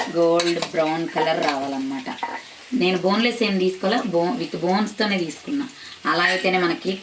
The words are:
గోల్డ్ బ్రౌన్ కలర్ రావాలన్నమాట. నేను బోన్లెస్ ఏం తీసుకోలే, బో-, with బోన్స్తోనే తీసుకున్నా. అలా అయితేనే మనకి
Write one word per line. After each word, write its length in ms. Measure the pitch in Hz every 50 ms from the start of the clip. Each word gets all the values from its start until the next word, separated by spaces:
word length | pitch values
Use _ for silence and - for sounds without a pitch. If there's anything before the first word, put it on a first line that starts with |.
| - - 160
గోల్డ్ 440 | 170 170 165 170 170 170 170 170 165
బ్రౌన్ 480 | - - - 165 156 156 160 165 165 151
కలర్ 340 | - 160 156 160 160 165 160
రావాలన్నమాట. 720 | 151 139 135 139 139 135 131 135 135 139 131 127 - - - - - - - - - - - - - -
నేను 240 | - 175 185 185
బోన్లెస్ 460 | 175 180 190 202 220 233 240 233 - 220
ఏం 160 | 202 196 185
తీసుకోలే, 380 | 185 185 185 - - 190 233
బో-, 400 | 247 - 196 170 170 170 175 -
with 200 | - 170 - -
బోన్స్తోనే 600 | 170 165 180 185 208 214 202 - - 214 202 196
తీసుకున్నా. 520 | 185 170 156 - - - - 147 143 135 - - - - - - - -
అలా 180 | - 170 165 185
అయితేనే 340 | 190 185 185 - 185 185
మనకి 340 | 185 180 165 160 - - 185 190 -